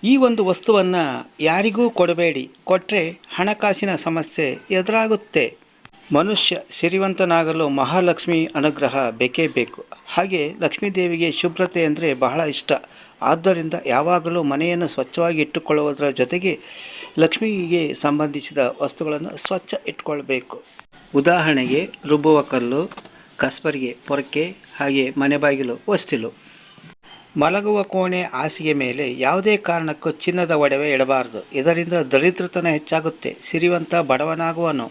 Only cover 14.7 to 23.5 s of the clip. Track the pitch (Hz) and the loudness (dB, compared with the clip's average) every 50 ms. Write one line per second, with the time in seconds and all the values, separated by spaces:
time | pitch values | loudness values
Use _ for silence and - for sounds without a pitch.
14.7 | 175 175 175 147 - - 131 - - - 170 170 170 156 147 147 - 160 - - | 0 0 -2 -2 -2 -4 -6 -4 -2 -2 0 0 2 0 -2 -2 -2 -6 -2 0
15.7 | 151 151 147 147 143 135 147 143 135 - 127 123 - 180 180 190 156 - - - | 0 0 0 0 -2 0 -2 -2 0 0 -2 0 0 -2 -2 -2 -4 -4 -8 -18
16.7 | - - - - - - - - - - 160 160 - - 220 220 208 190 175 165 | -20 -18 -18 -16 -16 -16 -16 -8 0 2 2 2 2 0 -2 -2 -2 -2 -2 0
17.7 | 175 170 160 147 127 - - 147 143 147 151 147 143 147 139 - 151 147 131 120 | 0 0 0 -2 -4 -2 0 0 0 0 0 -2 -4 -6 -10 -6 -2 0 0 0
18.7 | - - 143 139 - - 165 151 151 147 156 - - 147 - - 190 185 - - | 0 -2 -4 -6 -4 -6 -6 -4 -4 -6 -6 -8 -8 -8 -4 -4 -4 -4 -6 -6
19.7 | - - - - - - - - 151 147 135 120 135 127 123 - - - - - | -10 -8 -8 -8 -10 -8 -6 -6 -6 -6 -4 -4 -4 -4 -4 -8 -16 -18 -18 -20
20.7 | - - - _ - - - - - 143 139 165 175 180 156 156 151 135 127 123 | -20 -20 -20 _ -20 -20 -20 -2 0 2 4 4 4 4 4 2 2 2 2 2
21.7 | 127 147 180 196 - - - 143 151 151 147 156 156 147 135 - - 127 120 120 | 0 0 0 -2 -10 -14 0 0 2 2 6 6 6 4 4 2 -2 -2 -2 0
22.7 | 127 143 175 196 - - - - - - - - - - 143 135 | -2 -2 -2 -4 -8 -16 -20 -20 -20 -20 -20 -20 -4 -2 -2 -2